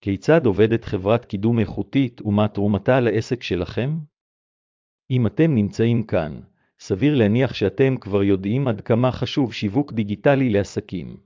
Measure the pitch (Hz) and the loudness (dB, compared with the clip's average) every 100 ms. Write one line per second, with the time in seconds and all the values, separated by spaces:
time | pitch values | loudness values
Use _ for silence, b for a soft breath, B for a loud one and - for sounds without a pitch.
0 | - 98 - 139 123 92 110 113 - 104 | -4 -4 2 4 4 4 2 2 -4 -4
1 | 95 113 - 98 110 117 104 - 101 139 | 0 0 0 -4 0 0 0 -4 -4 -2
2 | 131 - 107 104 104 104 101 101 113 127 | -2 -4 -2 0 0 0 0 0 2 2
3 | 120 104 110 123 - 90 85 - 123 160 | 2 0 -2 -6 -4 -4 -4 -4 -4 -4
4 | 151 _ _ _ _ _ _ _ _ _ | -8 _ _ _ _ _ _ _ _ _
5 | _ 127 113 - 165 135 101 - 113 117 | _ 0 0 2 2 4 0 0 0 0
6 | - 98 78 65 - _ _ _ - 95 | 0 -4 -4 -8 -18 _ _ _ -6 -2
7 | 135 147 107 113 127 - 101 - 135 131 | 0 2 2 2 0 0 -2 2 0 0
8 | - 101 98 98 98 120 139 104 - 113 | -2 0 2 0 0 -2 -2 -4 -2 0
9 | 127 - 120 - 131 101 107 107 143 113 | 0 -2 -6 -2 -2 -2 -4 -2 -2 -4
10 | 104 101 147 139 131 101 98 - - 92 | -4 0 2 2 2 0 0 -6 -8 -10
11 | 65 58 | -10 -16